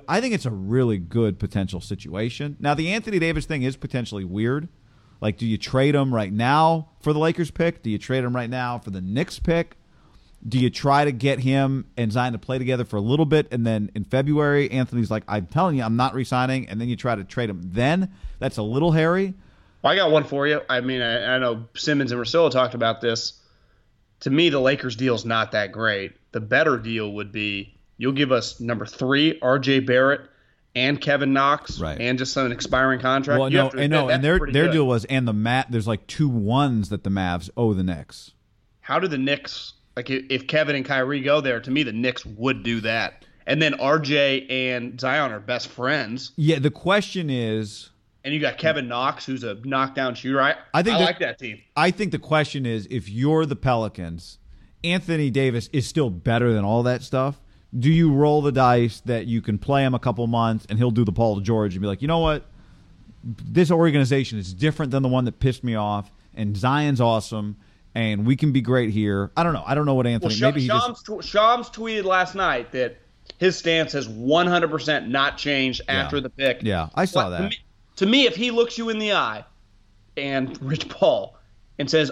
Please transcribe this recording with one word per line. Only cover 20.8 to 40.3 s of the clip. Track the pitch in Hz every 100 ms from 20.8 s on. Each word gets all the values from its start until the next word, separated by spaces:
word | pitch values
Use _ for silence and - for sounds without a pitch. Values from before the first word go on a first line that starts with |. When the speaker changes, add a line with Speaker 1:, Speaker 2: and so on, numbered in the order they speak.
Speaker 2:
mean, | 127 127
I, | 120 117 107 127
I |
know | 123 117 117 -
Simmons | 156 147 127
and | 123
Russillo | 117 165 160
talked | 127 123
about | 120 113 110
this. | 117 113 - - _ _ _ _ _ _ _ _
To | 135
me, | 143 170
the | 143
Lakers | 131 139 127 110
deal | 131
is | 113 113
not | 113 110
that | 107 101
great. | 101 110 101 95 - _
The | 117
better | 107 123 160 123
deal | 113 113 104
would | 104 101
be | 107 104 101 98 _ _ -
you'll | 123
give | 135 139
us | 127 117 -
number | 117 113 107
three, | - 131 139 156 160
R | 127 139
J | 131 135
Barrett, | 131 127 135 143 - _ _ _ _ 123
and | 131 143
Kevin | - 143 135
Knox, | 135 139 147 - -
Speaker 1:
Right. | 80 73
Speaker 2:
and | 120 127
just | 131 143
an | 127
expiring | 120 - 127 131 127
contract. | 127 135 135 143
Speaker 1:
Well, | 135
Speaker 2:
You | 143
Speaker 1:
no, | 135
Speaker 2:
have |
to | 135
Speaker 1:
and | 143
no, | 156
Speaker 2:
admit, | 135 156
Speaker 1:
and |
Speaker 2:
that's | 143
Speaker 1:
their, | 180
Speaker 2:
pretty | 147
Speaker 1:
their | 139 170
Speaker 2:
good. |
Speaker 1:
deal | 160 135
was, | 120 98
and | 131 120
the |
Ma-, | 104 110 120 117
there's, | 120 107
like, | 107 -
two | - 151
ones | 117 101 127 143 117 95
that | 101
the | 98
Mavs | 98 90 90 85 -
owe | 117 95
the |
Knicks. | 92 85 - - - _ _ _ _ _
Speaker 2:
How | - 147
do | 180
the | 143
Knicks, | 135 143 - - - - _ -
like, | 123
i-, | 131 135